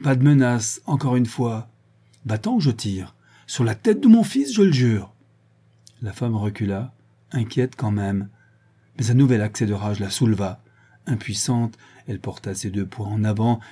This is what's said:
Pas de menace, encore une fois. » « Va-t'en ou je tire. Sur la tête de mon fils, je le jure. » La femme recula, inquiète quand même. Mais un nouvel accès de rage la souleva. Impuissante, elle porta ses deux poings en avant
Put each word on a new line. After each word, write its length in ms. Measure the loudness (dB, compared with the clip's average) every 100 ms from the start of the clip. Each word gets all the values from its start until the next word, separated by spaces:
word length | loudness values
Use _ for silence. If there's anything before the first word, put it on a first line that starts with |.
Pas 120 | 0 4
de 80 |
menace, 580 | 6 6 4 2 -4 -8 -4
encore 320 | -2 0 0
une 80 | 0
fois. » « 440 | -2 -4 -4 -10 _ _ _ _ _ -6
Va-t'en 300 | -4 0 2
ou 40 |
je 100 | 2
tire. 440 | 0 -4 -6 -10 _ _ _ -10
Sur 180 | -2 -2
la 100 | 0
tête 260 | 0 4
de 60 | 8
mon 160 | 6
fils, 300 | 6 -2 -2
je 80 | 2
le 100 | 4
jure. » 420 | 4 2 0 -4 _ _ _ _ _ _ _ _ -14
La 120 | -12
femme 220 | -6 -2 -2
recula, 580 | -2 -4 -4 -4 -6 -12 _ _ _
inquiète 440 | -4 -4 -2 -4 -2
quand 160 | -2
même. 380 | -2 -2 -2 -6 _ _ _ _ _ _ -6
Mais 140 | 2
un 40 | 4
nouvel 260 | 4 4
accès 240 | 0 -2 -2
de 80 |
rage 260 | -2 -4 -4
la 100 | -4
souleva. 540 | 0 0 0 -2 -8 _ _ _ _ -6
Impuissante, 720 | -6 -6 -6 -2 -2 -2 -6 -20 -20 -12
elle 120 | -10
porta 360 | -10 -10 -10 -8
ses 140 | -6
deux 160 | -6 -6
poings 220 | -6 -6
en 160 | -2
avant 360 | 0 0 0 0 -4